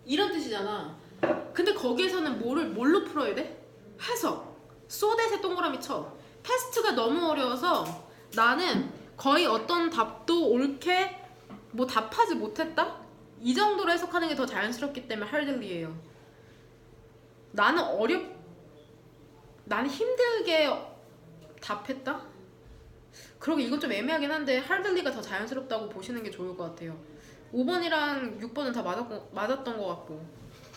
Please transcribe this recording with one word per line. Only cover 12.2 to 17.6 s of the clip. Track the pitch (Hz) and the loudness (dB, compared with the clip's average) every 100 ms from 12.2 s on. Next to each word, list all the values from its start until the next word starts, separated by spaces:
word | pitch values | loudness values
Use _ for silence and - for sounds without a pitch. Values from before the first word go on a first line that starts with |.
| 453 294 | 2 2
못했다? | - - 320 - 339 - - - - - | -2 -2 -2 0 0 -2 -16 -20 -20 -4
이 | 240 | 0
정도로 | 254 415 403 349 | 4 4 4 2
해석하는 | 339 349 349 330 | 2 0 0 0
게 | 285 | 0
더 | 254 | -2
자연스럽기 | 202 208 240 285 247 - | 0 -2 -2 -6 -6 -6
때문에 | 220 208 | -6 -2
hardly예요. | 302 285 254 208 175 160 160 - - - - - - - - - - - - - - - | -2 0 -2 -4 -6 -6 -8 -14 -20 -20 -20 -20 -20 -20 -20 -20 -20 -20 -20 -20 -20 -8
나는 | 202 | 2